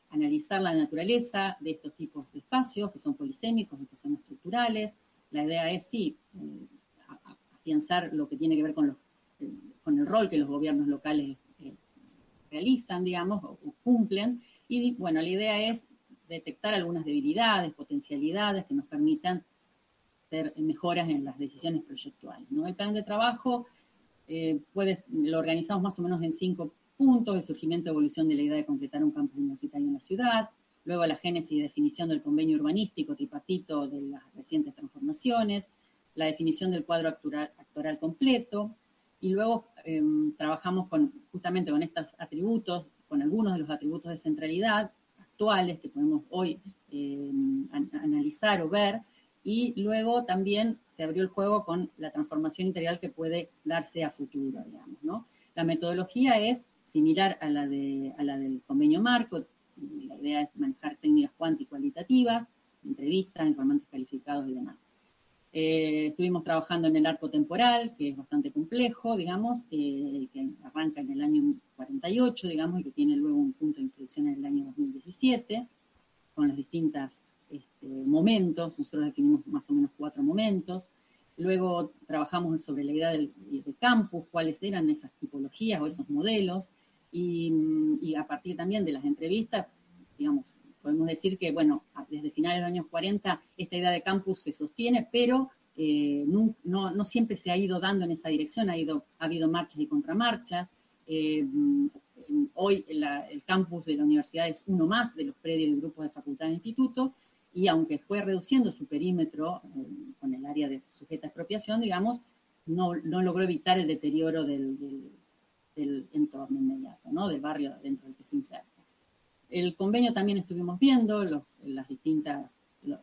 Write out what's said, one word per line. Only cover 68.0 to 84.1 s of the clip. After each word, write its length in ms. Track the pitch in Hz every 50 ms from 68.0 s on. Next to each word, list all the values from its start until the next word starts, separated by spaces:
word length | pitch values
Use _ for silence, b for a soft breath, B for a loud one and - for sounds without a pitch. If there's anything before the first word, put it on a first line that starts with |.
| - 285
es 60 | 277
bastante 360 | 269 269 - 302 294 269 285 -
complejo, 640 | 294 320 - 233 247 247 233 240 - - 226 226
digamos, 500 | 196 165 175 180 196 220 233 247 240 - -
eh, 580 | 160 151 143 143 139 139 143 139 139 143 131 131 -
que 160 | 135 135 131 - - -
arranca 380 | - - 156 160 156 151 147
en 100 | 139 131
el 100 | 135 269
año 360 | 294 302 151 151 143 - - - - _ _
cuarenta 340 | - 262 - 277 262 - 175
y 120 | 202 247
ocho, 260 | 254 240 240 - 185
digamos, 340 | 180 160 156 160 170 175 180
y 40 | 285
que 60 | 277
tiene 260 | - 294 294 294 294
luego 220 | 285 294 302 294 294
un 140 | 285 269 262
punto 260 | - 311 302 302 285
de 40 | 269
inflexión 460 | 262 - - 269 254 - 302 294 147
en 60 | 139
el 100 | - -
año 200 | - 143 143 139
dos 120 | 135 127 294
mil 140 | - - 131
diecisiete, 760 | - - 180 185 - - 262 247 233 - - 208 233 247 - _ _ _ _ _ _ _ _ _ _ _ _ _
con 120 | - 147 143
los 80 | 139
distintos, 640 | 139 135 - - 165 165 151 147 143 135 131 - - _ _ _ _ _ _
este, 360 | - 139 - _ _ _ -
momentos. 920 | 135 135 - 131 135 147 160 175 220 226 208 185 175 151 170 170 165 170 -
Nosotros 260 | 294 - - 151 151
definimos 420 | 147 - - 285 - 147 - -
más 220 | - - 285 - -
o 60 | 285
menos 160 | - - - - -
cuatro 240 | - - - - -
momentos. 640 | 147 170 208 220 220 196 180 - - 180 185 - - b b b b b b b b _
Luego 560 | - 170 185 190 180 185 180 175 170 170 - - _ -
trabajamos 560 | - - 196 - - - 175 175 160 160 156 -
sobre 220 | - 139 139 139
la 80 | 143 147
idea 180 | 156 160 165
del, 200 | 165 151 147 139 - - - -
del 260 | 143 135 - 143 131 -
campus, 460 | 240 247 247 220 202 -